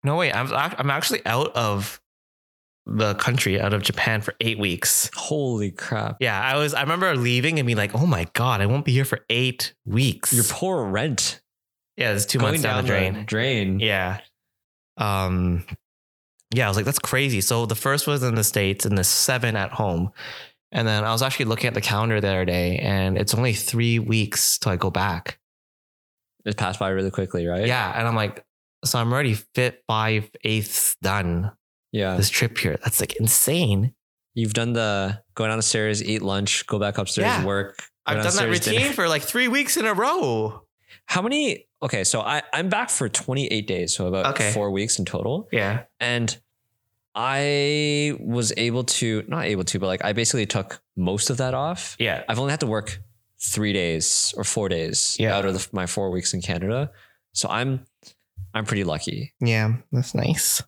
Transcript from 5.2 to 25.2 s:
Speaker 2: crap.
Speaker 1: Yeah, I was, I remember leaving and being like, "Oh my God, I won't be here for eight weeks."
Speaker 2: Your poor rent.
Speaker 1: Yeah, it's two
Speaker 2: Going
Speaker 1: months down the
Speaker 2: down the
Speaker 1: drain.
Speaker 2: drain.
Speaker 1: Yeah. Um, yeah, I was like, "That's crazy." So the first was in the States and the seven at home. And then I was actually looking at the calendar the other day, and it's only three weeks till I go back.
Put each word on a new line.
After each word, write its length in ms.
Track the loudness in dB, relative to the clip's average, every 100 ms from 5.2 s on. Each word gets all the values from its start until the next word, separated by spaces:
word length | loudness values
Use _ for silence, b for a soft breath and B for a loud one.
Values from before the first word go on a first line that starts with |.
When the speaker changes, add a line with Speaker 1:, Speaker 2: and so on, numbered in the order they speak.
| -4 -2 0 0 -2
Speaker 2:
crap. 460 | -4 -4 -2 -2 0
Speaker 1:
Yeah, 200 | 0 0
I 140 | 0 0
was, 180 | 0
I 80 | 0
remember 320 | 0 2 2 2
leaving 440 | 2 2 2 2
and 60 | 2
being 100 | 2
like, 160 | 2
"Oh 100 | 2 2
my 200 | 2 0
God, 280 | 0 0 2
I 60 | 2
won't 180 | 2
be 60 | 2
here 120 | 2
for 160 | 2 -2 _
eight 440 | 0 0 -2 -8 _ -4
weeks." 460 | 2 2 0 0
Speaker 2:
Your 100 | 2
poor 400 | 2 0 0 0
rent. 560 | 0 0 0 0 -2 -4 _ _ _ _ _ -2
Speaker 1:
Yeah, 160 | 0
it's 140 | 2 2
two 140 | 2
Speaker 2:
Going 140 | 2
Speaker 1:
months 100 | 2
down 180 | 2 2
the 40 | 2
Speaker 2:
down 220 | 2 2
the 100 | -2
Speaker 1:
drain. 20 | -2
Speaker 2:
drain. 520 | 0 0 0 0 0
Speaker 1:
Yeah. 400 | 2 2 0 -4 -10 _ _ _ _ _ _ -4
Um, 680 | 0 2 2 2 2 0 -2 -14 _ _ _ _ _ _ _
yeah, 120 | 0 2
I 20 |
was 80 | 2
like, 80 |
"That's 140 | 0 -2
crazy." 420 | 0 0 2 0
So 240 | 2 0 0
the 100 | 0
first 320 | 0 0 0
was 160 | 0
in 100 | 0
the 80 | 2
States 420 | 2 2 0 0
and 140 | 0 2
the 60 |
seven 500 | 2 2 2 2 0
at 160 | 0 -2
home. 400 | -2 0 0 -2 B B B B B _
And 140 | -2 0
then 160 | 2
I 80 | 0
was 80 | 0
actually 220 | 0 0
looking 240 | 0 0 0
at 60 |
the 80 | 0
calendar 360 | 0 0 2 2
the 80 | 2
other 160 | 2 2
day, 320 | 0 0 0
and 380 | 0 2 2 0
it's 160 | 0
only 180 | 2 0
three 460 | 0 -2 0 2 2
weeks 580 | 2 0 0 0 0 2
till 140 | 0
I 40 | 0
go 140 | 0
back. 480 | 0 0 -2